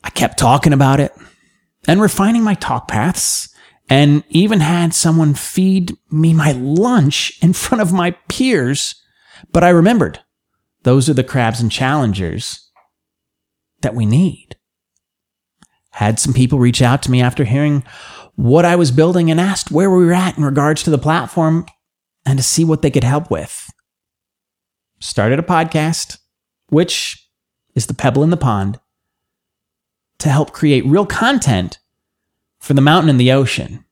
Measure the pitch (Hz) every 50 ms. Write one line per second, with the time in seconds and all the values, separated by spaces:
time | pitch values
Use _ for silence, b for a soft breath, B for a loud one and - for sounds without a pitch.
0 | - - - - - - - - - 117 127 139 - 156 147 135 139 131 135 143
1 | 139 - - b b b b b b b b b b b _ _ - - 170 196
2 | 214 196 - - 196 208 233 233 226 214 190 - - - 127 117 - - - 107
3 | 113 175 180 - - - - - - b b b b b b b b - 127 139
4 | 147 147 147 147 - _ - 160 196 208 226 190 151 151 175 175 170 165 - -
5 | - 170 160 165 160 151 143 - - - - 185 185 190 190 190 175 170 - _
6 | _ _ 160 156 160 165 160 160 147 156 135 123 127 139 151 175 214 247 247 214
7 | 143 143 - - - - - - - 175 185 - - - 262 226 208 165 180 180
8 | 170 175 180 _ _ - - - 254 262 233 160 127 123 143 - - - - b
9 | b b b b b b b b b b - 170 175 180 180 170 165 208 240 220
10 | 143 80 - - _ _ _ _ _ _ _ _ _ _ _ _ _ 127 127 139
11 | 127 156 147 127 123 - - 131 120 113 120 117 120 110 - - 131 131 143 151
12 | 131 107 95 95 92 82 - 104 - - - - _ _ _ _ _ _ _ _
13 | _ _ _ _ _ _ _ _ _ _ _ _ _ _ _ _ - 123 110 120
14 | 113 104 113 147 190 180 120 - _ _ - _ _ _ _ _ _ _ _ _
15 | _ _ _ _ _ _ _ _ _ _ _ _ _ _ _ _ _ _ - -
16 | 104 104 113 - - 135 123 127 127 123 151 135 123 123 120 - 131 120 127 139
17 | - 135 127 127 123 123 120 - 143 101 127 139 147 151 147 143 131 B B B
18 | B B B B B B B - 135 120 135 165 170 170 180 175 175 139 123 147
19 | 156 170 165 180 170 165 160 165 180 196 190 - - - - 151 196 196 185 180
20 | 180 170 175 180 185 180 - - 151 139 135 135 143 151 156 - - 170 151 135
21 | - 151 160 170 127 - - 175 165 160 160 170 170 - _ _ _ _ _ _
22 | _ _ _ _ _ 135 135 135 123 - - - 165 160 156 147 - 143 - 139
23 | 120 123 143 147 170 - 101 78 78 - - - - - _ _ _ _ _ _
24 | _ _ _ _ _ _ _ _ _ _ _ _ _ _ _ _ _ _ _ _
25 | - - - - 101 110 135 139 170 - 185 165 165 165 - 156 151 160 165 -
26 | - - - _ _ _ _ _ _ _ _ _ _ _ 143 156 180 180 - -
27 | - - - - _ _ _ _ _ _ _ _ _ _ _ 123 107 - 127 -
28 | - 131 123 139 151 165 180 170 - 127 107 101 98 98 101 - _ _ _ _
29 | _ _ _ _ _ _ _ _ _ _ _ _ _ _ _ _ _ _ _ _
30 | _ _ _ _ - 151 131 151 151 - - - 160 147 143 127 120 135 147 196
31 | 208 - - - 220 247 277 247 - 143 113 92 87 85 - _ _ _ _ _
32 | _ _ _ _ _ _ _ _ _ _ _ _ - - 139 139 135 147 160 185
33 | 165 160 135 123 123 127 131 139 135 - - - 131 - - - _ _